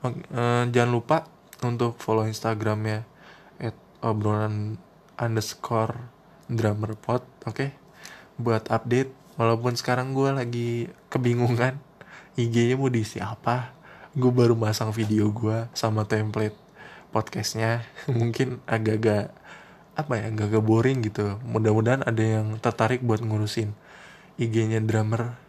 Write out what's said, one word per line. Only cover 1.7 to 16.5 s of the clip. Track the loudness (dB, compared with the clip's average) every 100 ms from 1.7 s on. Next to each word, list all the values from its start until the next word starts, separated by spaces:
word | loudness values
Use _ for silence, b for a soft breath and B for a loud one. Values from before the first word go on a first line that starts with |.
| 0 -2 -2
follow | 0 0 0
Instagramnya | -2 -4 -2 -2 -2 -2 -4 -8 B B B B -10
at | -10 -10 -20 -6
obrolan | -2 0 0 0 0 -2 -6 -8 -14 -20 -20
underscore | -6 -2 0 -2 -8 -2 0 0 -2 -12 -18 -20 -20 -6
drummerpod, | 0 0 0 -4 -6 -2 -2 -2 -12 -12
oke? | -6 -6 -6 -20 B B B B -6
Buat | 0 0 0
update, | -2 2 0 0 -8 -20 0
walaupun | 2 2 0 -2
sekarang | -2 -2 0
gua | 0 0
lagi | 0 -2 -4 -2 -4 -6 -10 -6
kebingungan | 0 2 2 2 2 2 0 -14 -20 B B B
I | -2 0
G-nya | 4 4
mau | 4 2
diisi | 0 -2 -6
apa. | -8 -6 -2 -2 -2 -14 B B B 0
Gua | 2
baru | 6 6 6
masang | 2 0 -2
video | -2 2 2 2
gua | 0 -2 -2 -4 -4
sama | 0 0
template | 0 0 -2 -2 -4